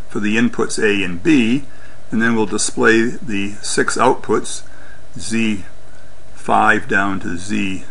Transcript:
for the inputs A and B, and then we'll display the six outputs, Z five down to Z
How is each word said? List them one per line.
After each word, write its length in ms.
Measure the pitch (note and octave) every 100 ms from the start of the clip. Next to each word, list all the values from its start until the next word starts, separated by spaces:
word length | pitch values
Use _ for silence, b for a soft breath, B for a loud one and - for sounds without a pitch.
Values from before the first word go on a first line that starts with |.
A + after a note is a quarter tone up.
| B
for 120 | A#2
the 160 | G#2 A2
inputs 460 | A#2+ - G#2+ -
A 200 | A2 G2+
and 200 | F#2 F2
B, 420 | F#2+ D3 A2 C3+ - B B B B
and 100 | A2
then 140 | A#2 A2+
we'll 100 | G#2
display 580 | G#2 - - A#2+ A2+
the 480 | A#2 C3+ - G2+ G2 G#2
six 340 | - - C3 -
outputs, 680 | A#2+ - - A2+ - - - B B B B -
Z 460 | A2 A2+ A2+ G2+ E2+ - - b b b b
five 540 | - - G#2+ G#2+ G#2+ B2
down 320 | G2+ G2 F#2+
to 160 | G2+ F2
Z 480 | G2 G#2+ G2 F#2 -